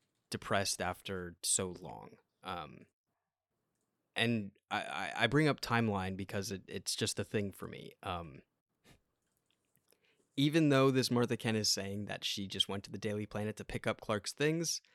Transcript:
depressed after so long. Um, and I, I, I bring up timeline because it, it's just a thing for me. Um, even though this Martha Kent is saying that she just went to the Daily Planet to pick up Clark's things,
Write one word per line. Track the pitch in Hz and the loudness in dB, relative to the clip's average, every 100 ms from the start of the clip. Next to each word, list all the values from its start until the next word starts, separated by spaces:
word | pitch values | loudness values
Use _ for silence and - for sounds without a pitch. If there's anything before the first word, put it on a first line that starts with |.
| _ _ _ | _ _ _
depressed | 110 - 101 98 - | -6 0 2 2 0
after | 90 92 - 92 87 87 | -2 -4 -6 -6 -6 -6
so | - - 92 85 | -2 0 0 -6
long. | 78 53 - - _ _ | -10 -12 -14 -20 _ _
Um, | 92 90 73 - - _ _ _ _ _ _ _ _ _ _ _ _ - | -8 -8 -8 -14 -20 _ _ _ _ _ _ _ _ _ _ _ _ 0
and | 117 113 98 - - | 2 2 -2 -10 -6
I, | 107 | -4
I, | - 71 92 - | -4 -6 -6 0
I | 113 | 4
bring | 139 156 | 4 4
up | 127 | 2
timeline | - 117 113 98 92 95 | 2 2 4 2 -2 -4
because | 95 104 95 | -4 -4 -4
it, | 95 - | -6 -8
it's | 98 - - | -8 -4 -2
just | 110 - | -2 -2
a | |
thing | 101 110 101 | -2 -2 -2
for | - - | -6 -12
me. | - - - | -12 -14 -12
Um, | 98 87 85 - - _ _ _ - - _ _ _ _ _ _ _ _ _ _ _ _ _ - | -8 -6 -8 -14 -20 _ _ _ -20 -20 _ _ _ _ _ _ _ _ _ _ _ _ _ 2
even | 147 160 151 | 4 6 6
though | 135 135 | 8 6
this | 131 117 | 6 4
Martha | 120 120 117 | 4 2 2
Kent | 117 110 | 0 2
is | 104 | 2
saying | - 98 101 98 | 0 -2 -6 -6
that | 98 - | -6 -4
she | - 95 | -4 -2
just | 98 - | -2 -2
went | 98 | -4
to | - | -6
the | 101 | -6
Daily | 107 104 107 | -2 -2 -4
Planet | 107 107 - | -4 -4 -4
to | |
pick | 101 110 113 | -6 -4 -2
up | 107 | -2
Clark's | - 107 - | -2 -2 -2
things, | - 147 165 165 - - | 0 0 2 0 -2 -6